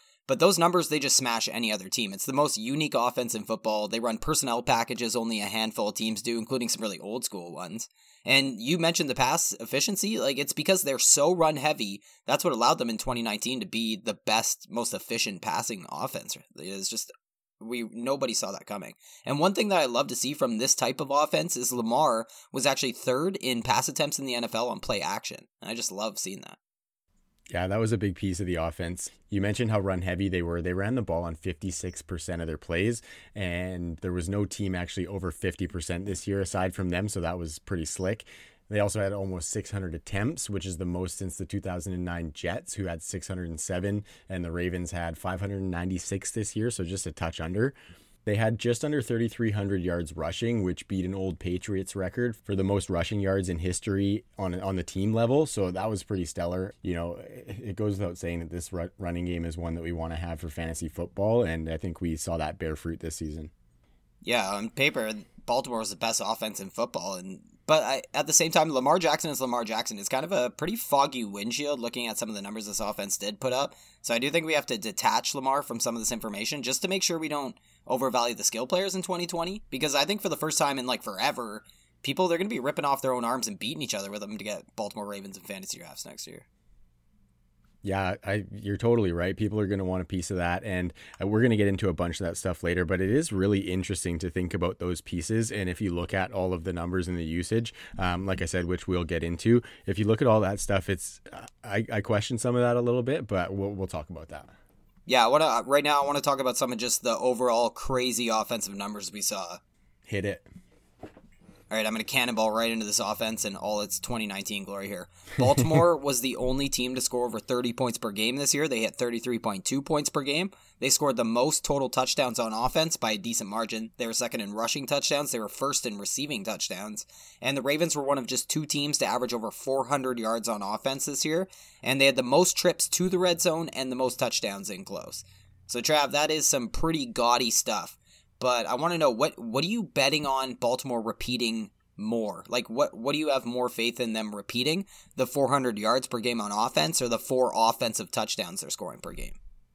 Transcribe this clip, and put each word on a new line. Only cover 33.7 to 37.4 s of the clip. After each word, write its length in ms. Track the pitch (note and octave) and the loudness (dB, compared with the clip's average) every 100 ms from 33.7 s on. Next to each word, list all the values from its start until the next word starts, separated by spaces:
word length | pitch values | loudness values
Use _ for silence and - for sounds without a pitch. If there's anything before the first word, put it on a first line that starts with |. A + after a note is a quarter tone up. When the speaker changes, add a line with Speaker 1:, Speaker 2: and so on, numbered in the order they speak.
| F2+ E2+ E2 | -4 -6 -4
Speaker 2:
there 160 | F#2 | -4
was 160 | F2+ E2+ | -2 0
no 160 | G2+ G2+ | 0 -2
team 280 | - G2 | -2 -2
actually 320 | F2+ E2+ - E2+ | -2 -4 -4 -4
over 240 | G2 F#2 | -4 -6
fifty 360 | - F#2+ - F2+ | -2 -2 -2 -4
percent 400 | F2+ - F2 G2 | -4 -4 -4 -4
this 200 | F#2 - | -4 -2
year 140 | G2 | 0
aside 340 | F#2+ F#2+ F#2+ | 0 0 0
from 140 | F#2 F#2 | 0 0
them, 180 | F2 G#2 | 0 0
so 140 | G2 | -2
that 160 | E2 | -2
was 220 | F2+ | -4